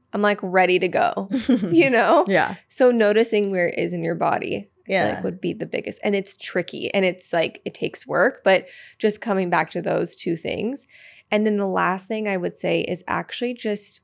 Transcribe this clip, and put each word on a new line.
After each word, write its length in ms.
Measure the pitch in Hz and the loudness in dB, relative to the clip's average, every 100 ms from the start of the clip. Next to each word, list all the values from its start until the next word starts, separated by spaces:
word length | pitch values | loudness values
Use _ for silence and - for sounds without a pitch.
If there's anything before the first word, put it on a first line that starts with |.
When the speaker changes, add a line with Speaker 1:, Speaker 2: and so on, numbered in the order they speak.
| _ | _
Speaker 1:
I'm, 80 | 202 | 0
like, 180 | 208 208 | 0 0
ready 380 | 190 185 180 180 | 0 4 4 4
to 80 | 180 | 2
go." 420 | - - - 190 | 2 2 0 -4
Speaker 2:
<laughs> 160 | 254 220 233 180 | -4 2 2 4
Speaker 1:
You 180 | 233 277 | 4 6
know? 360 | 233 196 302 320 | 4 4 4 4
Speaker 2:
Yeah. 280 | 185 135 - _ | 2 2 -4 _
Speaker 1:
So 220 | - 254 | 2 4
noticing 580 | 240 208 214 226 214 202 | 6 4 4 4 2 0
where 160 | 185 175 | 0 0
it 80 | - | 0
is 140 | 170 | -2
in 100 | 175 | -2
your 120 | 165 170 | -4 0
body, 520 | 165 - - - 202 _ | 0 0 -2 -8 -10 _
I 40 | - | -4
feel 80 | 190 | -2
Speaker 2:
Yeah. 180 | 165 | 0
Speaker 1:
like, 100 | - | -2
would 160 | 185 180 | -6 -4
be 140 | 175 | -6
the 120 | 165 165 | -6 -6
biggest. 360 | - - 185 | -6 -8 -6
And 100 | - 202 | -2 -2
it's 200 | 196 - | -4 -12
tricky 580 | - 185 165 - - | -6 -6 -6 -8 -4
and 120 | 202 185 | 0 0
it's, 260 | 175 - | -2 -4
like, 300 | 175 160 - | -2 -2 -4
it 100 | - | -14
takes 320 | - - - - | -6 -8 -6 -4
work, 360 | 151 208 262 | 2 2 2
but 220 | - 190 - - - _ | 2 2 0 -18 -20 _
just 220 | 220 208 | -2 -2
coming 280 | - 196 180 | -2 -2 0
back 200 | 170 160 | 0 -2
to 100 | 170 | -4
those 340 | 175 165 170 - | -2 -2 -2 -6
two 180 | - 165 | -6 -4
things. 500 | - 82 214 269 - - - - _ | -4 -4 -4 -6 -12 -20 -20 -20 _
And 160 | 214 214 | 0 2
then 100 | 208 | 0
the 120 | 196 | 0
last 420 | 185 175 185 190 | 0 0 -2 -4
thing 180 | 220 214 | -4 -2
I 80 | 190 | -2
would 220 | 175 175 | -4 -4
say 240 | 175 170 | -2 0
is 240 | - 175 - | -2 -6 -4
actually 460 | 170 170 - 240 | -4 -4 -6 -6
just, 480 | 247 220 208 - - | -4 -6 -6 -8 -16